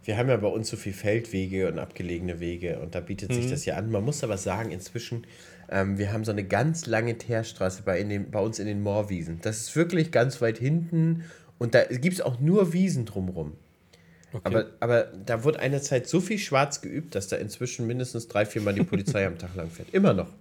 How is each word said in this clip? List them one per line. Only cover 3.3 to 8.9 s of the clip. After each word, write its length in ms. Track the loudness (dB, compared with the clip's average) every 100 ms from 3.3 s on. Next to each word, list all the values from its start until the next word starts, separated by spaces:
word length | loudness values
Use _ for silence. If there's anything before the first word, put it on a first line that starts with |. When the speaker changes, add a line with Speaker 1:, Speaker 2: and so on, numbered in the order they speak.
Speaker 1:
sich 100 | -2
Speaker 2:
Mhm. 60 | 0
Speaker 1:
das 160 | -2 -2
ja 100 | -4
an. 140 | -2
Man 120 | 0
muss 220 | 0 -2
aber 140 | -2 -2
sagen, 320 | -2 -2 -2
inzwischen, 560 | -8 -8 -10 -6 -8 -10 -20 -20 -20 -4
ähm, 300 | 0 0 0
wir 160 | 0
haben 100 | 0
so 60 | -2
eine 140 | -2
ganz 420 | 0 2 2 0 0
lange 320 | 0 0 -4
Teerstraße 640 | -2 -2 -2 -2 -2 -2
bei, 180 | 0 0
in 80 | 0
den, 220 | -2 -2
bei 100 | -2
uns 180 | -2 -2
in 80 | -4
den 160 | -2
Moorwiesen. 580 | 0